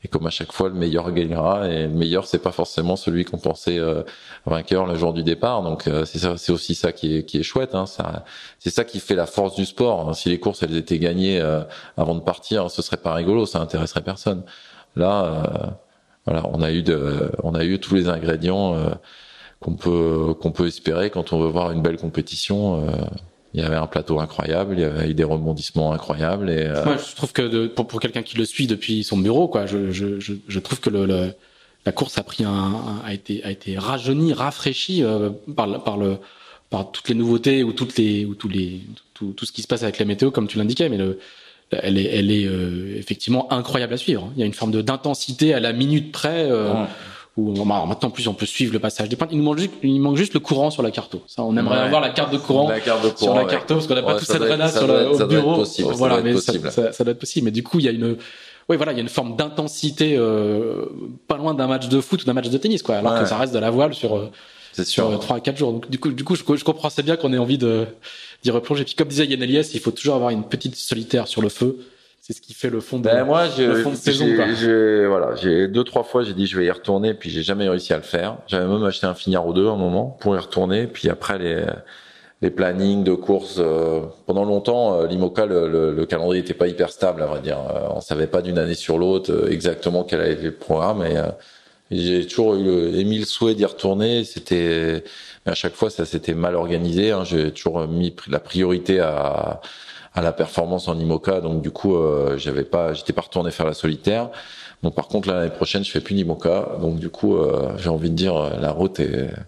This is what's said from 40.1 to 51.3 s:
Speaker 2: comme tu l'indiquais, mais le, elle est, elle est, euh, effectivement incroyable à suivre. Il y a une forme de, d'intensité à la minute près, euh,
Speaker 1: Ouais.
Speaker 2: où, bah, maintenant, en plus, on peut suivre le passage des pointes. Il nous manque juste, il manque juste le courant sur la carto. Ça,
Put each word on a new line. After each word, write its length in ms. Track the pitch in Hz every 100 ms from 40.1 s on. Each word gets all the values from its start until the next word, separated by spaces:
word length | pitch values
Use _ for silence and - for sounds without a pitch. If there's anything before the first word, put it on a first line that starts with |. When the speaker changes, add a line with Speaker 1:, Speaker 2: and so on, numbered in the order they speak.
| 101 135
Speaker 2:
comme 160 | 135 104
tu 100 | 110
l'indiquais, 300 | 107 - 170
mais 100 | 104
le, 220 | 95 95 - - - - _
elle 260 | - 98 98
est, 160 | 98
elle 200 | 110 101
est, 140 | 104 98
euh, 500 | 92 90 87 95 104
effectivement 540 | 98 104 - 127 131
incroyable 420 | 127 120 131 120
à 40 | 123
suivre. 340 | - 120 90
Il 60 | 139
y 20 |
a 40 | 107
une 60 |
forme 200 | 101 113
de, 100 | 110
d'intensité 720 | 107 131 151 139 - 127 151
à 60 | 135
la 120 | 117
minute 380 | 120 139 151 151
près, 400 | - 147 165 151
euh, 220 | 117 107
Speaker 1:
Ouais. 140 | 110 98 - - - - -
Speaker 2:
où, 280 | 107 101
bah, 200 | 101 101 82
maintenant, 200 | 101 127
en 20 |
plus, 160 | - 120
on 60 |
peut 120 | 95 107
suivre 260 | - 127
le 60 | 107
passage 300 | 107 - 107
des 80 | 120
pointes. 140 | 160
Il 60 | 156
nous 40 |
manque 160 | 147 151
juste, 140 | 190 -
il 180 | 135 135
manque 160 | 143 143
juste 180 | 202
le 40 | 156
courant 320 | - 135 151
sur 140 | 151
la 80 | 117
carto. 280 | 104 - 113
Ça, 160 | -